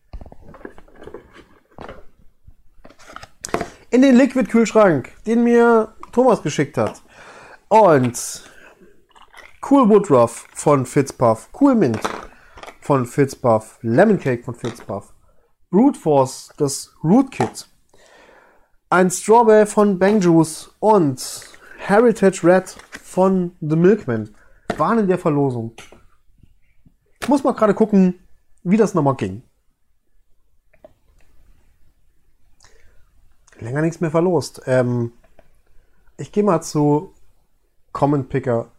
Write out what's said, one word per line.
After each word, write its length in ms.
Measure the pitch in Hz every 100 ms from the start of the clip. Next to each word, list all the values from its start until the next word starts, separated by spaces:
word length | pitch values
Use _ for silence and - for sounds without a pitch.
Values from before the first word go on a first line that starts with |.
| _ - - - - - - - - - - - - - _ _ _ - - - - - - _ - - - - - - - - - _ - - - - _
In 120 | 247
den 120 | 277
Liquid-Kühlschrank, 1000 | 240 277 262 - 226 220 220 202 156 - - 214
den 160 | 240
mir 520 | 233 233 233 226 220 - -
Thomas 280 | 240 254 185
geschickt 360 | 151 - 135 -
hat. 240 | 107 - _ - - - - - _
Und 800 | 220 196 143 123 - - - - - - _ - _ _ _ - - - - -
Cool 200 | 269 214
Woodruff 580 | 208 196 127 117 - -
von 340 | - 156 143 123
Fitzpuff, 640 | 147 131 - 139 135 - -
Cool 140 | 277
Mint 260 | 233 139 110 - - - - _ - - -
von 240 | - 139
Fitzpuff, 760 | 117 - 135 - 123 110 - _
Lemon 360 | 113 127 220 190
Cake 240 | 135 120
von 100 | 123
Fitzpuff, 580 | 120 120 - - 101 - _ _ _ _ _ _
Brute 280 | 185 277 -
Force, 540 | 160 139 131 - - -
das 380 | 143 - - _
Rootkit, 640 | 151 240 269 - 110 - - _ _ _ _ _ _ _ _ _ _ _ _
ein 200 | 175 185
Strawberry 560 | - - 233 220 214 208
von 320 | 208 208 190
Bang 220 | 190 214
Juice 540 | 175 165 160 - - _
und 680 | 208 214 147 127 - - - - - -
Heritage 600 | - 202 247 - 196 185
Red 320 | 165 180 185 - - -
von 540 | - 185 190 190 175 -
The 160 | 151 160
Milkman 580 | 180 220 - 113 107 _ _ _ - -
waren 220 | 165 226
in 100 | 190
der 100 | 180
Verlosung. 560 | 170 143 139 120 113 - - - _ _ _ _ _ _ _ _ _ _ _ _
Ich 60 | -
muss 160 | 277
mal 80 | 277
gerade 220 | - 214
gucken, 440 | 190 220 196 185 180 _ - _ -
wie 140 | 175 214
das 160 | 226
nochmal 200 | 180 143
ging. 280 | 127 98 104 - _ _ _ _ _ _ _ _ _ _ _ _ _ - _ _ _ - - _ _ _ _ - _ _ _ _ _ _ _ _ - - - _ _ _ _ _ -
Länger 220 | 117 143
nichts 180 | 165 -
mehr 100 | 165
verlost. 520 | 165 185 160 - - -
Ähm, 460 | 127 123 120 117 - _ _ _ _ _ - _ _ _ -
ich 160 | 143
geh 100 | 208
mal 200 | 208 160
zu 520 | - 151 147 147 - _ - _ _ _ _ _ _
commentpicker 760 | - 143 147 135 135 127 117 -